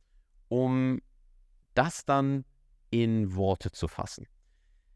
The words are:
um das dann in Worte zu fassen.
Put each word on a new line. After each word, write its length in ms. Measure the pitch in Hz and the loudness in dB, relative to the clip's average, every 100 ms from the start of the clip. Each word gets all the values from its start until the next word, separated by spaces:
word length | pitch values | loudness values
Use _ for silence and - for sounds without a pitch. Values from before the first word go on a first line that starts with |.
| _ _ _ _ _ | _ _ _ _ _
um 520 | 123 127 127 131 131 - _ _ - _ _ _ | 0 2 2 0 -2 -6 _ _ -20 _ _ _
das 320 | - 156 - - | 0 0 -2 0
dann 400 | 139 135 139 131 _ _ _ _ | 2 2 -2 -6 _ _ _ _
in 460 | 117 117 113 101 92 | 0 2 2 0 0
Worte 360 | 95 92 92 | 0 0 -4
zu 160 | - 80 | -6 -8
fassen. 400 | - - - - _ _ _ _ _ _ | -6 -10 -12 -18 _ _ _ _ _ _